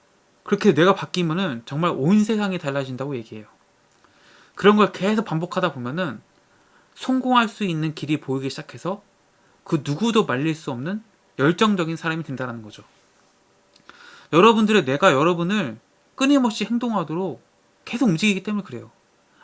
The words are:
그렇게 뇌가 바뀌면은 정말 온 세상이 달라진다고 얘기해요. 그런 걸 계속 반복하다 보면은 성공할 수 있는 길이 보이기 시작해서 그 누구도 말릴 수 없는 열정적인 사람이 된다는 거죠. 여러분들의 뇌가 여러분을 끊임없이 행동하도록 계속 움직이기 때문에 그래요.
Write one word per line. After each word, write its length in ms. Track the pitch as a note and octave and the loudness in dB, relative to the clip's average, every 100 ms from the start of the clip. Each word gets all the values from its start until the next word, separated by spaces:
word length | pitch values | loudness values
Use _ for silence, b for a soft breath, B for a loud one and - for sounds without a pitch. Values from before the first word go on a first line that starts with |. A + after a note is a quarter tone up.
| _ _ _ _ | _ _ _ _
그렇게 300 | - G3+ G#3 | -4 2 4
뇌가 220 | D3 F3+ F#3+ | 6 4 4
바뀌면은 680 | D3 F3+ E3+ E3 F#3+ A#2 - | -2 -4 -2 -2 -2 -6 -8
정말 260 | C#3+ E3+ C#3 | -2 -2 0
온 280 | D3 G#3+ | 4 4
세상이 340 | G#3 A3 G3+ F3+ | 4 0 -2 -4
달라진다고 580 | C#3+ C#3 C3 B2 C#3 C3 | -4 -4 -6 -6 -6 -6
얘기해요. 320 | A2 G#2+ G#2+ _ _ _ _ _ b b b b b - | -10 -16 -18 _ _ _ _ _ b b b b b 2
그런 200 | F#3+ G#3 | 4 6
걸 160 | G3 | 4
계속 340 | - F#3+ A3 A3 | 2 -2 0 -2
반복하다 480 | D#3+ E3+ F#3+ F3 | -4 -4 -2 -4
보면은 480 | C3+ A#2+ D#3 F3 G#2+ - _ b b b b b - | -4 -6 -6 -6 -8 -16 _ b b b b b -10
성공할 520 | - C4 B3 A#3+ A3 | -2 -2 2 2 0
수 160 | - | -2
있는 320 | G3 D#3+ D#3 D3+ | -4 -2 -4 -6
길이 240 | C#3 D3+ | -4 -4
보이기 300 | - C3+ C3 | -4 -6 -6
시작해서 520 | C#3+ C#3+ B2 E3+ G3+ _ _ b b b b | -8 -14 -10 -8 -8 _ _ b b b b
그 180 | - E3 | -6 -4
누구도 420 | C3 D3 A3+ A3+ F3 | -2 -2 2 2 2
말릴 280 | B2+ D#3 | 0 0
수 180 | D#3 - | -2 -6
없는 320 | B2 D3 G#3 - _ _ - | -6 -6 -8 -10 _ _ 0
열정적인 560 | C#3 F3 A3 G3 D#3+ E3 | 0 4 2 2 -2 -4
사람이 280 | E3 D#3+ | -4 -6
된다는 380 | D3 C3 B2+ A#2 | -6 -8 -8 -8
거죠. 220 | G#2+ - - _ _ _ _ _ _ _ _ _ B B B B B | -14 -20 -20 _ _ _ _ _ _ _ _ _ B B B B B
여러분들의 520 | D3+ A3 A3 G#3+ G#3+ | 6 6 6 4 4
뇌가 300 | C3+ C#3 F#3+ | 2 2 4
여러분을 680 | C3+ D#3+ F3 E3+ G#3+ C#3 A2 _ _ _ - | 4 2 0 -2 -2 -4 -8 _ _ _ -2
끊임없이 500 | C4+ C#4+ A#3+ G#3+ G#3 | 2 4 2 0 -2
행동하도록 760 | A#3 A#3+ G#3 D3+ D#3+ F#3+ A#2 _ _ _ _ - | -2 -2 -4 -4 -4 -6 -8 _ _ _ _ -12
계속 220 | A#3 B3 | 0 2
움직이기 340 | D#3+ G#3+ F#3+ | 2 2 0
때문에 200 | F#3 G#3 | -2 -6
그래요. 280 | - A#2+ A2 _ _ _ _ b | -6 -12 -16 _ _ _ _ b